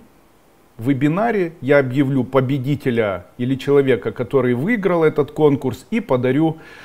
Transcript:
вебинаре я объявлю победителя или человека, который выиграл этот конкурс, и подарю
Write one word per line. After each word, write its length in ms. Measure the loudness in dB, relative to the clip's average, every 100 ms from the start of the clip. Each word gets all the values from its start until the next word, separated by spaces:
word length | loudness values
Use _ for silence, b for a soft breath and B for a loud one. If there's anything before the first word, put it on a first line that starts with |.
| -14 _ _ _ _ _ _ -8
вебинаре 720 | -4 0 0 0 -2 -2 -4 -4
я 200 | 2 2
объявлю 440 | 2 0 0 0
победителя 1000 | 0 0 0 -2 -2 -2 -2 0 0 -2 -10 -6
или 180 | -4 -4
человека, 580 | 2 2 4 0 -2
который 400 | -6 -2 0 0
выиграл 500 | 0 -2 -2 0 2
этот 280 | 0 0 -4
конкурс, 540 | 2 2 2 -4 -8 -6
и 80 | -6
подарю 600 | -2 0 0 0 0 -2 B B